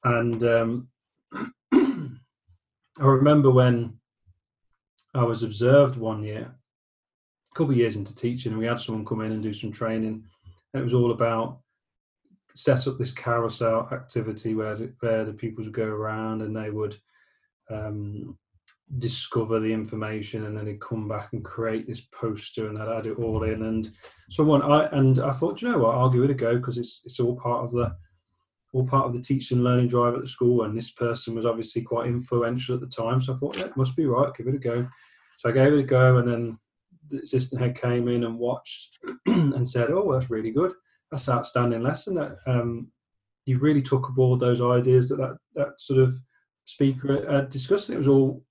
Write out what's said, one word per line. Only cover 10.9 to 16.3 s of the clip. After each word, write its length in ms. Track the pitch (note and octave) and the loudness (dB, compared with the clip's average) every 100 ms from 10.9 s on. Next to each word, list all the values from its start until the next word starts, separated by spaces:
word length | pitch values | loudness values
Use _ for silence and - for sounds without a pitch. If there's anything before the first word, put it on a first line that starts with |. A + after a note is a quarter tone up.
all 180 | B2 A#2+ | 2 2
about 480 | A2+ A#2 A2+ A#2 - _ _ _ _ _ _ _ _ _ | 2 0 0 -4 -8 _ _ _ _ _ _ _ _ _
set 340 | - - B2+ C#3 | -4 0 2 0
up 100 | C3 | -6
this 140 | - | -8
carousel 760 | - - A#2 A#2 - A2+ A2+ - | -6 -2 -2 -2 -2 0 0 -2
activity 600 | - - A#2+ A2 G#2+ A2+ | -10 -8 -6 -6 -8 -6
where 220 | A2 G#2+ | -4 -4
the, 180 | G#2+ A2+ - | -6 -10 -6
where 260 | A#2 A2+ | -2 -2
the 80 | A2 | -2
pupils 360 | G#2 A#2 G#2+ G#2+ | -8 -10 -10 -10
would 60 | |
go 100 | A2 | -6
around 580 | A2 G#2+ G#2+ A2 A2 | -4 -4 -6 -6 -6